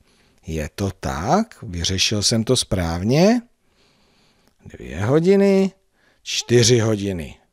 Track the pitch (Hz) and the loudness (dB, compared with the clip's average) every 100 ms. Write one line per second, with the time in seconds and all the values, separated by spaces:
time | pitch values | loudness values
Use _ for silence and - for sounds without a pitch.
0 | _ _ _ _ - 80 73 - 98 - | _ _ _ _ -10 -8 -6 -6 -6 -4
1 | 73 67 101 185 226 - 117 87 85 92 | -6 -4 0 0 0 -8 -12 -6 -4 -2
2 | - 104 98 117 110 127 - 98 82 85 | -2 -2 0 0 0 0 0 -2 -2 -2
3 | 101 143 190 240 - _ _ _ _ _ | 0 4 4 2 -2 _ _ _ _ _
4 | _ _ _ _ _ _ - - 62 71 | _ _ _ _ _ _ -20 -18 -12 -6
5 | 104 151 175 196 196 196 190 - _ _ | -2 2 2 4 4 2 0 -4 _ _
6 | _ _ - - - 120 113 120 110 107 | _ _ -10 -8 0 2 4 4 2 -2
7 | 98 90 73 - _ | -4 -6 -10 -16 _